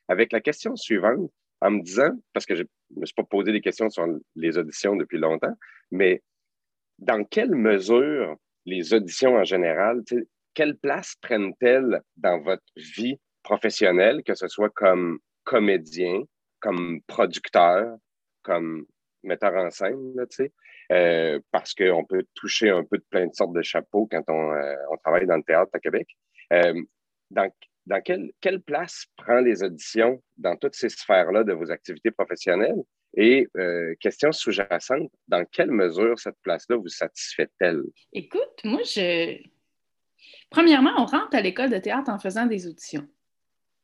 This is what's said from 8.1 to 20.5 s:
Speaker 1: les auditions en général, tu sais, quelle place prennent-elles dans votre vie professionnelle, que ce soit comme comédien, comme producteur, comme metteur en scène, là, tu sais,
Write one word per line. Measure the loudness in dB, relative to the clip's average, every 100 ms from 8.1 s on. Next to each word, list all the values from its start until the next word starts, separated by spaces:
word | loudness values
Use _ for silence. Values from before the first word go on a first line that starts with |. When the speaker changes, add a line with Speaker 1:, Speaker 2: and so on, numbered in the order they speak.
| -2 -4 -8 _ _ -8
Speaker 1:
les | -6 0
auditions | 0 0 0 2 4
en |
général, | 2 0 0 0 0 -2 -4
tu | -6
sais, | -6 _ _ -4
quelle | -2 -2
place | -4 -4 -8 -14
prennent-elles | -4 -2 -2 2 4 4 4 -2 -4 _
dans | 0 0
votre | 0 -4 _ -20
vie | -14 -6 -6 -6 _ _
professionnelle, | -4 -2 -2 2 2 6 4 4
que | -2 -6
ce | -6
soit | -2 -4
comme | 2 4 4 0 -6 _ _ -2
comédien, | 2 2 2 -2 -6 -4 -4 -6 _ _ _
comme | -4 -4 -4 -8 -6
producteur, | -2 -2 -2 0 4 6 4 0 -6 _ _ _ _
comme | -4 -4 -4 -8 -12 _ _ _
metteur | -8 -2 0 0
en | -2
scène, | -4 -6 -6 -8
là, | -8 -8
tu | -6
sais, | -6